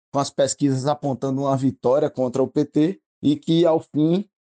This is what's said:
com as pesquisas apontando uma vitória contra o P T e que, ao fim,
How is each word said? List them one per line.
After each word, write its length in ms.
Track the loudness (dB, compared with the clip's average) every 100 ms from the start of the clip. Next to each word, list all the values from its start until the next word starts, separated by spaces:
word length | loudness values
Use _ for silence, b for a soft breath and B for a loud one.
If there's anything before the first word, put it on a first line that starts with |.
| _
com 60 | -6
as 120 | -4
pesquisas 560 | -2 -2 0 -2 0 -2
apontando 560 | -4 -4 -4 -4 -2
uma 140 | -2 0
vitória 540 | -2 0 0 2 0
contra 320 | -2 -2 -2
o 60 | -2
P 160 | -2
T 360 | -2 0 0 -2 _ _
e 140 | -2 -2
que, 280 | 0 2
ao 160 | 2 0
fim, 480 | -2 -2 0 0 -4 _